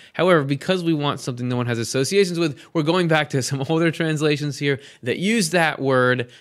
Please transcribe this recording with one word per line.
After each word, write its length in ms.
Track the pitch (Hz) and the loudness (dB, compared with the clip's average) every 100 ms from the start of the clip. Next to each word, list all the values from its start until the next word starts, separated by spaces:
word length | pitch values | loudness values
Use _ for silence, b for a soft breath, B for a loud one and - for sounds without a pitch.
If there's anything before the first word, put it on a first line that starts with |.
| B | B
However, 300 | - 175 170 | 0 4 4
because 400 | 139 143 - 185 | 2 -4 -2 -2
we 100 | 165 | 0
want 260 | 156 143 135 | 0 0 -4
something 300 | - 123 123 | -6 -6 -4
no 80 | 123 | -2
one 80 | 120 | -2
has 120 | 117 | -2
associations 600 | 110 131 135 196 190 170 | -2 -2 0 2 2 0
with, 180 | 165 135 B | -4 -4 B
we're 100 | 170 | -2
going 240 | 151 180 170 | 0 2 2
back 220 | 156 147 | 2 0
to 120 | 139 | -2
some 200 | 120 139 139 | -2 -4 -2
<laughs> 40 | |
older 220 | 160 170 | 0 0
translations 640 | - 160 151 151 147 147 135 | 0 -2 0 0 0 -4 -4
here 220 | 143 135 B B | -2 -4 B B
that 140 | 123 - | -4 -2
use 320 | 190 226 165 | 0 0 0
that 300 | 175 160 - | 2 0 0
word. 500 | 135 127 123 127 123 B | 0 2 4 2 -4 B